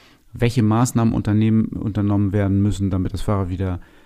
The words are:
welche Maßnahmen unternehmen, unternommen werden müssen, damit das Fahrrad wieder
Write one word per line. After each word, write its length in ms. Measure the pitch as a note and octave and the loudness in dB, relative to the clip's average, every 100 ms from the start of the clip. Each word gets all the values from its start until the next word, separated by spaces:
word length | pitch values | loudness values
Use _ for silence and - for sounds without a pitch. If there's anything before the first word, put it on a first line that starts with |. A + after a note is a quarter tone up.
| - _ _ | -20 _ _
welche 280 | - A#2+ B2 | -2 0 2
Maßnahmen 520 | G#2+ A2 B2+ A#2 A2+ | 2 2 2 2 0
unternehmen, 540 | A2+ A2 G#2 A2 A2 - | 0 0 2 2 2 0
unternommen 640 | - A2+ G2+ G2+ G2+ G2+ | -4 -4 -2 0 0 0
werden 280 | G#2 G2 G2 | 0 2 2
müssen, 280 | G2+ G2 G2 | 2 0 -2
damit 240 | F#2+ F#2 | -2 -2
das 80 | F#2 | -4
Fahrrad 260 | - G2 F2+ | -2 -2 -2
wieder 320 | F2+ F#2+ F#2 - - | -4 -4 -6 -10 -20